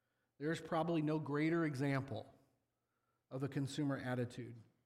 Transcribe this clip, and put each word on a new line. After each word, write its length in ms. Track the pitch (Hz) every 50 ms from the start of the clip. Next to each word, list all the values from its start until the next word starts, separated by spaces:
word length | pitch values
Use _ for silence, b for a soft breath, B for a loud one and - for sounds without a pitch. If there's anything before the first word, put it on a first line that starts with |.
| _ _ _ _ _ _ _ -
there's 200 | 139 151 165 160
probably 420 | - - 175 160 165 170 170 160 151
no 180 | 151 156 156
greater 440 | 147 120 143 147 156 160 165 170 165
example 640 | 151 135 123 143 139 139 135 - - 107 107 - - - - - _ _ _ _ _ _ _ _ _ _ _ _ _ _ _ _ _
of 140 | 131 131 139
a 40 | 139
consumer 540 | - 147 139 131 - 156 147 139 135 127 -
attitude 500 | 127 123 123 123 120 - - 117 117 120 117 - - _ _ _